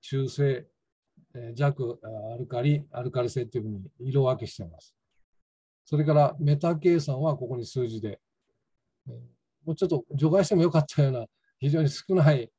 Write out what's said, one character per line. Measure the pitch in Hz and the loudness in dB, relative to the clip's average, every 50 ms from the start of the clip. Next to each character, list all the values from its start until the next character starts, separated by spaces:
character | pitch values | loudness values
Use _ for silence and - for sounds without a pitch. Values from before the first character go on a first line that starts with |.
中 | _ - 139 135 135 127 | _ -6 -4 -4 -4 -4
性、 | - - 143 139 135 123 - _ _ _ _ _ _ _ _ _ _ _ _ _ _ | -2 0 0 0 0 -2 -6 _ _ _ _ _ _ _ _ _ _ _ _ _ _
え | 123 117 117 | -16 -14 -14
ー、 | 117 | -4
弱、 | 117 143 143 139 - 131 117 120 - - | 0 0 0 0 0 -4 -6 -6 -8 -12
あ、 | 110 110 107 104 110 117 | -14 -12 -10 -10 -10 -10
ア | 123 | -10
ル | 127 | -10
カ | 117 127 120 | -6 -4 -2
リ、 | 127 147 147 147 147 _ | 2 2 2 0 -2 _
ア | - 123 | -10 -8
ル | 120 123 | -8 -4
カ | - 123 | -4 -2
リ | 123 120 | -2 -2
性 | - 135 120 | -2 -4 -6
と | 113 - 123 | -4 -6 -6
い | |
う | 107 | -6
ふ | 110 | -6
う | |
に | 107 98 95 - _ _ | -8 -10 -12 -16 _ _
色 | 123 135 131 143 135 | -8 -2 0 2 2
分 | 127 131 - 120 | 2 2 -2 -4
け | - | -12
し | - - | -12 -12
て | 101 | -14
い | 85 | -16
ま | 82 - | -16 -20
す。 | _ _ _ _ _ _ _ _ _ _ _ _ _ _ _ _ _ _ _ _ _ | _ _ _ _ _ _ _ _ _ _ _ _ _ _ _ _ _ _ _ _ _
そ | _ - | _ 0
れ | 147 151 | 0 2
か | 151 151 | 4 6
ら | 151 147 147 - - | 6 6 4 2 0
メ | 156 143 147 143 | 0 2 2 2
タ | - 170 170 | 2 0 0
計 | 156 151 180 175 165 | 2 4 4 4 4
算 | 143 - 135 127 | 2 -2 -4 -2
は | 147 160 143 - | 0 -2 -2 -2
こ | 127 120 | -4 -6
こ | 127 | -6
に | 123 117 | -6 -8
数 | - - 131 123 113 | -6 -4 -4 -4 -4
字 | 110 110 | -4 -6
で、 | 104 107 95 - _ _ _ _ _ _ _ _ _ _ _ _ _ _ _ _ _ 131 | -8 -8 -10 -10 _ _ _ _ _ _ _ _ _ _ _ _ _ _ _ _ _ -16
え | |
ー、 | 120 117 120 - _ _ _ _ _ _ _ | -16 -16 -18 -20 _ _ _ _ _ _ _
も | 156 160 | -8 -2
う | |
ち | - 196 | -2 0
ょ | |
っ | 180 | 0
と | 170 139 - _ - | 0 -2 -4 _ -4
除 | 139 147 156 | 0 2 4
外 | 156 196 185 | 4 4 4
し | - | 4
て | 214 | 4
も | 175 165 | 4 4
よ | 175 | 4
か | 151 160 | 4 2
っ | 147 | 0
た | - - - 143 | 2 2 2 2
よ | 135 | 2
う | 131 | 2
な、 | 123 113 - _ _ _ _ _ _ | -2 -6 -10 _ _ _ _ _ _
非 | - 143 | -2 0
常 | 143 165 | 2 2
に | 160 139 | 2 0
少 | 143 - - - 190 | 0 -4 -4 0 2
な | 185 151 151 151 | 4 6 6 4
い | 131 117 - _ | 4 0 -6 _